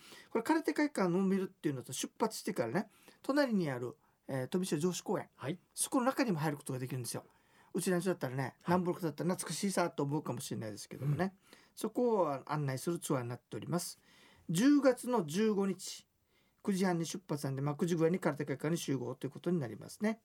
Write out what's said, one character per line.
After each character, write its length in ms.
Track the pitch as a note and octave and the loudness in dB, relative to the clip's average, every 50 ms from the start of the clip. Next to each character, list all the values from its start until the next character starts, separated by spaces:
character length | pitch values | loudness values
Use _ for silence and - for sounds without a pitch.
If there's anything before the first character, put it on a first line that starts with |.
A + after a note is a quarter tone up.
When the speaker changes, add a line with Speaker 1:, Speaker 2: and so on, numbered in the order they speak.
| - - - - - - | -12 -20 -20 -20 -12 -4
Speaker 1:
こ 80 | - A3+ | -4 -2
れ 40 | A3+ | 2
空 200 | - D#4 E4 D4+ | 2 2 2 2
手 100 | E4 D4+ | 0 2
会 180 | - D4+ D4 | 2 2 0
館 140 | - B3 F#3+ | 2 2 2
を 160 | F3+ E3+ F#3+ | 4 4 4
見 160 | G3 F#3 G3 F#3+ | 4 4 2 2
る 60 | F#3+ | 0
っ 20 | |
て 240 | - - _ - D#3 | -2 -6 _ -4 -2
い 20 | |
う 40 | C#3 | -2
の 80 | B2 A#2 | -2 -6
と、 100 | - B2+ | -8 -8
出 180 | - - - _ - | -6 -6 -6 _ 0
発 160 | A#3+ G#3 - | -2 -2 -2
し 60 | - | -2
て 100 | - A3+ | -6 -4
か 140 | - - - | -2 -2 0
ら 80 | A2+ B2 | 0 0
ね、 160 | F#3 A3 - _ _ - - - _ | -2 -2 -2 _ _ -20 -20 -20 _
隣 320 | - - C4+ D4 C#4+ B3+ A3 | -2 0 2 4 4 4 4
に 160 | F#3+ E3+ C#3+ | 2 2 2
あ 80 | B2+ B2 | 0 -2
る、 180 | B2 A#2+ - - _ _ _ _ _ - | -4 -6 -8 -10 _ _ _ _ _ -4
え 180 | C3+ C3 B2+ | -2 -2 -2
ー、 20 | C3+ | 0
富 180 | - F#3 F#3 | 0 0 0
城 140 | - F3 D3 | 2 0 2
城 120 | D#3 F#3 | 2 0
址 120 | E3+ - - | 0 -2 -4
公 160 | - G3 C#3+ | -2 -2 -2
園。 100 | A#2 - _ | -4 -6 _
Speaker 2:
は 140 | - - C3 | -10 -6 -6
い。 100 | F#3 - _ _ - | -6 -6 _ _ -6
Speaker 1:
そ 160 | - - - | -4 -4 0
こ 80 | - C4+ | 2 2
の 80 | A#3 C4 | 2 2
中 160 | C4 - C#4 | 2 2 2
に 80 | A#3+ | 2
も 80 | F3+ D3 | 2 0
入 140 | D3+ D#3+ D3 | 0 0 -2
る 40 | C#3+ | -2
こ 60 | - | -4
と 100 | - C3 | -6 -6
が 60 | B2 | -4
で 80 | C3 B2+ | -4 -4
き 60 | C#3+ | -4
る 40 | B2+ | -4
ん 60 | A#2 | -6
で 60 | - | -6
す 40 | - | -6
よ。 100 | A#2+ - - _ _ _ _ _ _ - _ - | -8 -10 -12 _ _ _ _ _ _ -14 _ -6
う 60 | F#3 | -2
ち 100 | E3+ G3 | 0 2
の 80 | F3+ F3 | 2 2
人 100 | E3 F#3+ | 2 0
だ 60 | F3 | 0
っ 20 | - | 0
た 100 | - B2+ | -2 -4
ら 80 | B2 | -2
ね、 80 | C3+ C3 | -2 -2
Speaker 2:
は 60 | A#2+ | -4
い。 40 | - _ - F3 | -4 _ 0 2
Speaker 1:
南 160 | F3 F#3 F3 | 2 4 4
部 60 | F3+ E3+ | 2 -2
の 20 | |
方 60 | - | -2
だ 80 | F3+ D#3 | -2 -4
っ 40 | D3 | -4
た 100 | - D3 | -2 -2
ら 60 | F3 | -2
懐 180 | F#3 - - - | -2 -2 -4 -6
か 40 | D#3+ | -6
し 100 | - - | -2 -2
い 60 | G3+ | -2
さ 160 | F#3+ - F3 E3+ | 0 2 0 0
と 100 | - - | 0 -2
思 160 | D3 C#3+ C#3+ D#3 | -2 -2 -2 -4
う 60 | D3 | -4
か 100 | - B2 | -4 -6
も 80 | B2+ | -6
し 100 | - - B2 | -6 -8 -6
れ 40 | F#2+ | -6
な 80 | A2 G#2+ | -6 -8
い 40 | |
で 60 | G2+ - | -10 -10
す 100 | - - | -12 -12
け 80 | - - | -10 -6
ど 80 | B2+ | -2
も 100 | D3 C#3+ | -2 0
ね。 100 | D#3 F3+ | 0 0
Speaker 2:
う 20 | G3 | -2
ん。 40 | - - _ - - - - _ _ | -2 -8 _ -20 -20 -20 -20 _ _
Speaker 1:
そ 160 | - - G#3+ | -8 -6 -4
こ 320 | - C4+ B3 A#3+ A3 G3 E3+ | -2 0 2 2 4 2 2
を 280 | D3 C#3 B2+ - - | 2 0 -4 -4 -4
案 140 | D3 D#3 D3 | -2 -2 0
内 140 | C3+ C3 C3 | 0 -2 -2
す 100 | - F3 | -2 -2
る 80 | E3+ - | -2 -2
ツ 180 | - - D3+ | -2 0 0
ア 40 | B2+ | 0
ー 20 | |
に 80 | A#2+ A#2+ | 0 -4
な 60 | B2 | -8
っ 40 | - | -10
て 160 | _ - - | _ -12 -10
お 40 | A2+ | -10
り 80 | - C#3 | -6 -2
ま 100 | D#3 F3 | -2 -2
す。 220 | - - - - _ _ - - - - - - _ - | -2 -4 -10 -14 _ _ -20 -20 -20 -20 -20 -14 _ -4
十 320 | D#3+ E3 A#3+ C#4+ D4 C#4+ | 0 4 6 8 8 8
月 260 | C4+ C4+ B3 - - B3 | 8 6 4 4 2 0
の 200 | B3 A3+ E3+ D3 | 0 0 0 0
十 260 | D3 G3 A3 A3 G#3 | 2 2 4 4 4
五 140 | F#3+ G3 G3 | 2 2 0
日、 400 | F3+ F3+ - - - - - _ _ _ _ _ _ _ _ _ _ _ - | -2 -4 -6 -12 -12 -12 -16 _ _ _ _ _ _ _ _ _ _ _ -2
九 100 | G#3+ G3 | -2 0
時 120 | F3+ G3 | 2 2
半 120 | F#3 F3 E3 | 2 2 2
に 80 | E3 | 0
出 180 | D#3 - - - - | -2 -4 -8 -6 -4
発 160 | D#3 C#3+ - | -4 -2 -2
な 60 | C3+ | -2
ん 40 | C3+ | -2
で、 60 | C3 | -2
ま 120 | C#3 D3 D3 | -2 -2 0
あ、 20 | |
九 100 | C#3+ F#3 | 0 0
時 100 | E3+ F3+ | 2 2
ぐ 60 | D#3 | 4
ら 80 | D#3+ E3 | 4 4
い 20 | |
に 60 | F3+ F3+ | 4 2
空 180 | - E3+ C#3+ | 0 0 0
手 100 | C#3+ D3 | 0 -2
会 120 | - C#3 - | -4 -4 -2
館 140 | - D#3 | 0 0
に 80 | E3+ E3 | 0 0
集 180 | - - C3+ B2 | 0 -2 -2 -2
合 160 | A#2+ B2 C3 | -2 -4 -6
と 140 | - - C3 | -6 -6 -8
い 20 | |
う 0 | |
こ 100 | - D3 | -8 -6
と 120 | - F3 | -2 0
に 80 | F3+ E3+ | 0 0
な 80 | C3 G#2+ | 0 -2
り 80 | G#2 | -6
ま 120 | - G#2+ - | -10 -12 -14
す 100 | - - | -8 -4
ね。 180 | G3+ G#3+ A3 - _ | -2 -2 -2 -2 _